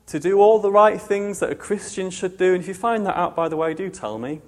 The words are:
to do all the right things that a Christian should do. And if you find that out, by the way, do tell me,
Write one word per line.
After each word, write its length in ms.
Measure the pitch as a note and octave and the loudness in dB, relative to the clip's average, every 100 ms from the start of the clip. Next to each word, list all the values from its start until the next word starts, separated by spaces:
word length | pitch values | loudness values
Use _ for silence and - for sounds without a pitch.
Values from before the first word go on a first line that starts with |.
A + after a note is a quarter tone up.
| - | -12
to 140 | D#3 | -6
do 200 | E3 G3 | 0 6
all 200 | G#3 A3 | 6 6
the 120 | G3+ | 4
right 280 | G3+ G#3+ G3 | 6 6 4
things 400 | - G3+ G3+ G3 | -2 -4 -4 -4
that 100 | - | -6
a 60 | - | -6
Christian 540 | - G#3 - - F#3 | -6 -6 -6 -8 -8
should 280 | F3+ F#3+ F#3 | -6 -8 0
do. 160 | F#3 | 2
And 80 | F3+ | 2
if 60 | F3+ | -2
you 60 | |
find 320 | F#3 A#3 A3+ G3 | -6 -2 -2 -2
that 100 | - | -2
out, 220 | F3 - | -2 -2
by 100 | E3 | -2
the 80 | D#3 | -2
way, 180 | D#3+ | -2
do 160 | D#3+ F#3+ | -4 -8
tell 280 | F#3 G#2+ A2 | -8 -8 -8
me, 240 | B2 D3+ | -8 -10